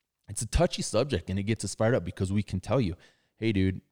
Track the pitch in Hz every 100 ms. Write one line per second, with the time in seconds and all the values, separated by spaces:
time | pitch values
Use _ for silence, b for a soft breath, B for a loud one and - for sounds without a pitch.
0 | _ _ - - 113 - 175 - - 107
1 | 143 104 - 95 98 110 101 - 113 120
2 | 87 - 95 101 - 92 - 123 101 80
3 | b b b _ 113 98 95 92 -